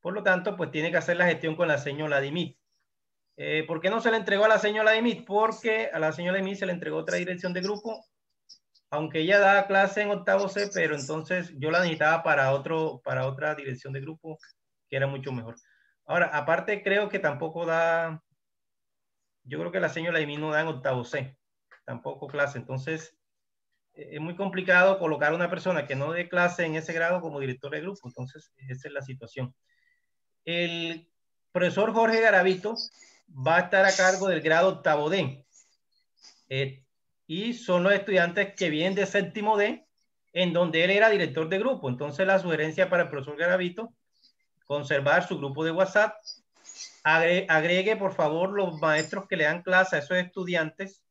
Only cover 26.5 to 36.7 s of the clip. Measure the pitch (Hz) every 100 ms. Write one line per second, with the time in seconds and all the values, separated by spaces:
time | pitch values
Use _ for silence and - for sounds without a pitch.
26.5 | 175 170 156 160 165 165 180 165 143 135
27.5 | 127 143 151 170 196 123 123 127 156 _
28.5 | _ 135 127 147 143 135 131 117 - 123
29.5 | _ _ _ _ _ _ _ _ _ -
30.5 | 170 175 170 165 165 _ _ _ _ _
31.5 | 180 175 151 220 220 226 226 226 185 190
32.5 | 180 208 233 - _ - _ _ 147 131
33.5 | 170 180 196 190 190 185 185 190 165 151
34.5 | 160 190 170 175 151 151 190 139 - _
35.5 | _ _ _ _ _ _ _ - _ _
36.5 | 131 139